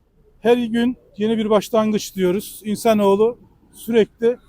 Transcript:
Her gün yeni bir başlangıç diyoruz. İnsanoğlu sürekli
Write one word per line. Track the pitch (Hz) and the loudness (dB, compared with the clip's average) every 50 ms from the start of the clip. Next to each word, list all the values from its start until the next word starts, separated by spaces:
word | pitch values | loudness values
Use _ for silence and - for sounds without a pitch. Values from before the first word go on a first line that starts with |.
| _ _ _ _ _ _ _ _ | _ _ _ _ _ _ _ _
Her | - 226 240 | 0 2 2
gün | 247 240 226 226 233 240 254 247 - _ _ _ | 2 0 -2 -2 0 0 -2 -2 -6 _ _ _
yeni | 202 208 220 233 | -4 -2 -2 -2
bir | 220 214 214 | -2 0 0
başlangıç | 220 202 - - 240 220 220 214 214 196 - - - | 0 0 0 0 -2 0 0 0 -2 -2 -4 -6 -6
diyoruz. | 190 185 180 175 214 - - - - 202 | -2 -2 -2 -2 -2 -6 -10 -16 -12 -8
İnsanoğlu | 214 202 - - 233 214 208 202 196 196 202 220 233 247 - - _ _ _ _ _ _ | -8 -6 -2 0 2 2 4 4 4 4 2 2 0 -2 -6 -16 _ _ _ _ _ _
sürekli | - - 220 233 226 196 - _ - 226 233 247 - _ | -14 -6 -2 0 0 0 0 _ -4 -2 -2 -2 -4 _